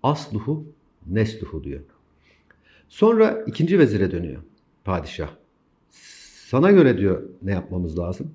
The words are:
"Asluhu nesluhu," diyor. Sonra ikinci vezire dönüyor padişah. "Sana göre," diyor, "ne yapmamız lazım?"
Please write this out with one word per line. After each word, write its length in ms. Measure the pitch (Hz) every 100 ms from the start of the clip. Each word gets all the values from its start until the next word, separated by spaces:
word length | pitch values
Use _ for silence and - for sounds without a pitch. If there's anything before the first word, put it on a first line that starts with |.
"Asluhu 600 | 131 147 - 107 127 156 - _ _ _ -
nesluhu," 560 | 101 110 - - 78
diyor. 160 | 69 69 71 _ _ _ _ _ _ _ _ _ _
Sonra 540 | - 214 233 214 - -
ikinci 320 | - 165 190
vezire 320 | 135 104 92
dönüyor 300 | 87 85 65 - _ _ _
padişah. 460 | - 90 76 - 78 - _ _ _ _ _ _ - - - - -
"Sana 220 | 127 180
göre," 260 | 196 139 120
diyor, 260 | 98 90 - -
"ne 100 | 95
yapmamız 480 | 95 - 90 85 80
lazım?" 320 | 85 92 151